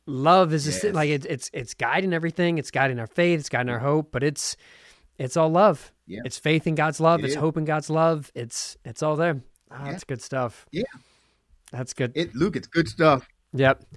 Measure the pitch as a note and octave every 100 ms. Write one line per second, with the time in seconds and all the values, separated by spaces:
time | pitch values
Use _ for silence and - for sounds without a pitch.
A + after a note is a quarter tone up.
0 | - C3 D3 F#3 F3 D#3 D3 F#3 G#3 E3+
1 | D3+ D3 C#3 C3+ - - A#2 - A#2+ D3+
2 | F#3+ E3 E3 - F3 E3 - C3 C3+ A#2+
3 | A2+ - F3 E3 C#3+ B2 B2 A#2+ C3+ D3+
4 | D3+ B2 C#3+ D3 - - - - - _
5 | _ _ B2+ E3+ D#3+ E3 G#3 D3+ - _
6 | _ G2 B2 - D3+ D#3+ E3 D#3 D3+ D#3
7 | D#3+ E3+ C#3 D3 D#3 D#3 D#3 D#3 D3 D#3
8 | E3 D#3+ C#3 - A#2+ - - - B2 A2+
9 | D3+ D3+ E3+ C#3 - _ _ C3 C#3 F3+
10 | - B2+ - C3+ A#2+ - _ D#3 B3+ -
11 | _ _ _ _ _ _ _ B2 B2 -
12 | B2+ C3+ E3+ A#2+ F#3+ B2+ - E3 D#3+ -
13 | D#3+ C3+ - _ _ C3+ C3+ C3+ -